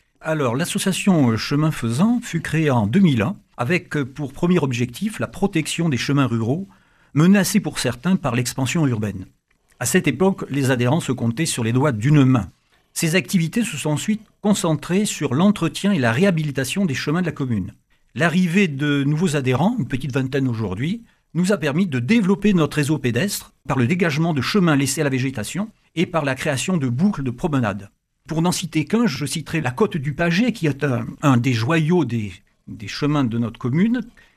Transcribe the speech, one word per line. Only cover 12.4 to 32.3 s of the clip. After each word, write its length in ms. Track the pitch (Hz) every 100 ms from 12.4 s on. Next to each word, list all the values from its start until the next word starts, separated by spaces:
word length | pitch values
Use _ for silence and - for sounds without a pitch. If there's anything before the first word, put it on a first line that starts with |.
| 90 - _ _ _
Ces 220 | - 170
activités 500 | 180 175 190 165 233
se 140 | 233 139
sont 140 | 151
ensuite 320 | 147 - 214 - _
concentrées 640 | 214 196 170 151 - 185 208
sur 300 | - 147 127
l'entretien 560 | 196 208 165 - 196
et 80 | 185
la 120 | 120
réhabilitation 760 | 120 202 160 156 135 127 190 190
des 100 | 127
chemins 260 | - 160
de 60 | 175
la 60 |
commune. 400 | - 131 110 92 - _ _ _ 113
L'arrivée 520 | 170 180 180 180 190
de 360 | 135 147 143
nouveaux 320 | 139 151 180 147
adhérents, 400 | 127 123 180 247
une 100 | 127
petite 260 | 131 151
vingtaine 340 | 135 131 139 131
aujourd'hui, 560 | 113 107 92 147 233 - _ _
nous 180 | 160 180
a 60 | 202
permis 280 | 147 143 196
de 140 | 131
développer 540 | 123 233 185 202 208
notre 240 | 185 147 -
réseau 200 | 139 151
pédestre 540 | 123 113 196 - - _ -
par 100 | 135
le 100 | 120
dégagement 460 | 180 170 143 165
de 80 | 151
chemins 360 | 120 208 175 139
laissés 240 | 135 165
à 20 |
la 60 | 147
végétation 580 | 131 135 131 104 165 220 _ _
et 120 | 160 175
par 180 | 165
la 100 | 139
création 440 | 127 160 131 - 180
de 100 | 131
boucles 360 | 120 202 196
de 60 | 135
promenade. 600 | 120 175 139 110 98 98 _ _ _ -
Pour 160 | 160
n'en 120 | 175
citer 320 | 175 170 160 143
qu'un, 200 | 220 233
je 200 | 139 143
citerai 340 | 165 - 165
la 120 | 127
Côte 260 | 123 208 175
du 160 | 135
Paget, 400 | 147 170 170 240
qui 120 | 226 156
est 200 | 135 147
un, 200 | 117 113 -
un 140 | 143 120
des 160 | 127
joyaux 540 | 117 113 165 156 180 131
des, 260 | 117 104